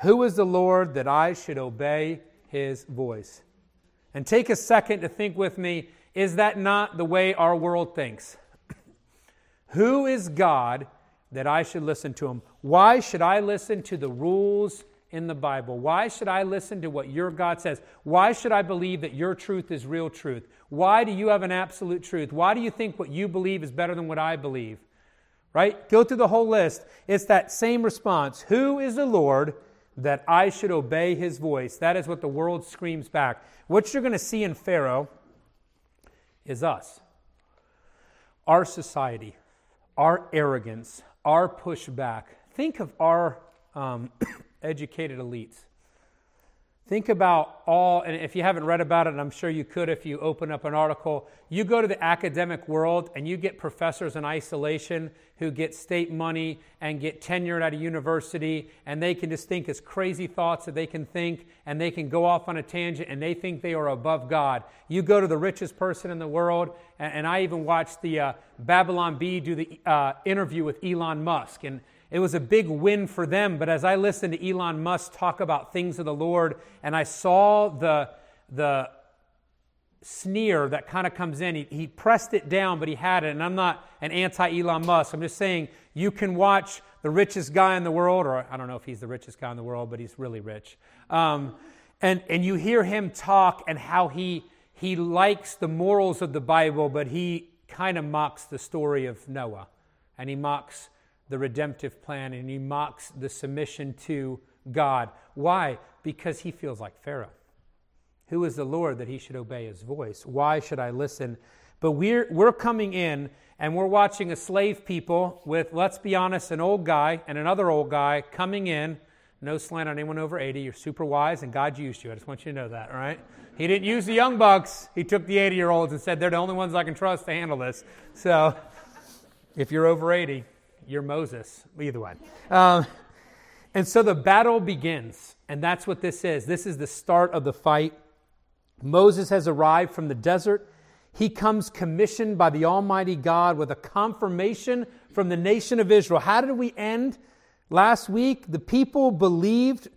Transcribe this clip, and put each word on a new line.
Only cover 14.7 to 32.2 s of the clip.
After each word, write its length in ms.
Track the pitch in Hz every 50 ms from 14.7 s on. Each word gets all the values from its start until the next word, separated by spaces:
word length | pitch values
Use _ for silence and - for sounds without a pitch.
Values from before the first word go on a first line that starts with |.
| - - - _ _ _ _ _ -
in 140 | 165 165 165
the 80 | 160
Bible? 440 | 139 135 147 139 135 123 120 123 120
Why 300 | 123 151 160 180 220 233
should 180 | - - 220 196
I 160 | 185 190 196
listen 380 | 190 196 196 185 - 214 190
to 80 | 160 160
what 200 | 143 143 135 135
your 220 | 135 156 180 185
God 300 | 165 156 180 170 170 170
says? 200 | - 180 147 - - - - _ _
Why 300 | 147 160 180 190 220 240
should 180 | - - 240
I 100 | 220 202
believe 380 | 202 170 196 180 175 185 185 165
that 140 | 151 156 123
your 200 | 135 165 185 185
truth 380 | - - - 202 185 - -
is 140 | 170 143 117
real 240 | 135 156 165 165 160
truth? 360 | 160 - - 151 127 117 110 _ _ _ _ _
Why 380 | 147 147 180 190 208 226 240
do 80 | 220 202
you 160 | 190 208 214
have 140 | 208 202 190
an 80 | 180 180
absolute 500 | 185 185 180 - - 196 175 175 180 175
truth? 300 | - - 170 151 - 139
Why 200 | 156 170 190 220
do 60 | 240
you 100 | 233 226
think 300 | - - 226 214 - -
what 100 | 180 139
you 200 | 139 165 196 208
believe 340 | 165 190 185 185 196 190 156
is 80 | 143
better 240 | 120 143 175 170 175
than 140 | 175 170 160
what 100 | 160 151
I 160 | 156 160 165
believe? 440 | 151 139 147 131 127 117 110 110 - _ _ _ _ _ _ _ _ _ _ _ _ _ _ _
Right? 340 | 151 185 208 202 202 - -
Go 160 | - 220 240
through 140 | 233 262 233
the 100 | 240 190
whole 200 | 208 226 233 220
list. 360 | 220 214 180 160 - - - - - - _ -
It's 180 | 196 196 196
that 260 | - 214 185 - -
same 320 | - - 226 226 240 240 226
response. 580 | 220 - - - 214 185 160 143 139 131 - - -
"Who 300 | 196 240 269 277 285 277
is 160 | 269 262 226
the 100 | 247 285
Lord 480 | 262 226 185 151 139 135 135 151 151 - - - _ _ _ _ _ _
that 280 | - 127 143 143 139 - -
I 220 | 170 170 190 202
should 220 | 185 - - 196
obey 420 | 175 160 139 120 156 160 170 180 175
his 240 | - 175 175 151 131
voice?" 400 | 151 160 147 135 127 123 - -
That 180 | 170 165 180
is 120 | 185 156 147
what 140 | 170 -